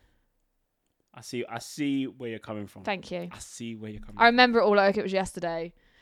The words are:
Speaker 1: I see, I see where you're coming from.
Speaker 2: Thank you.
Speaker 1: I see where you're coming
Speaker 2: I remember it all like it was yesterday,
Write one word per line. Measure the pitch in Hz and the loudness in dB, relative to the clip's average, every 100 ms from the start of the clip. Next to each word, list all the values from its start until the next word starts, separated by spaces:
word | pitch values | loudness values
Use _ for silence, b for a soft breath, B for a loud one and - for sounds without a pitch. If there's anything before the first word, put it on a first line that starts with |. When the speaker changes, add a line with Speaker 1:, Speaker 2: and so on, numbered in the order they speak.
| _ _ _ _ _ _ _ _ _ _ _ | _ _ _ _ _ _ _ _ _ _ _
Speaker 1:
I | 123 | -20
see, | - 123 - | -10 -8 -6
I | 117 | -8
see | - - 143 139 131 | -10 -6 -2 -2 -4
where | 131 123 | -6 -10
you're | 110 | -10
coming | - 107 101 | -8 -10 -10
from. | - | -10
Speaker 2:
Thank | - 190 - | -8 -8 -8
you. | 175 87 | -10 -10
Speaker 1:
I | - | -14
see | - - 117 113 | -16 -14 -12 -10
where | 107 | -12
you're | 104 | -14
coming | - 107 | -10 6
Speaker 2:
I | 233 | 6
remember | 240 247 233 | 8 6 6
it | |
all | 202 202 | 4 6
like | 196 208 | 4 2
it | |
was | 190 | 0
yesterday, | 190 190 - 175 165 170 b b b | -2 -4 -4 -6 -6 -8 b b b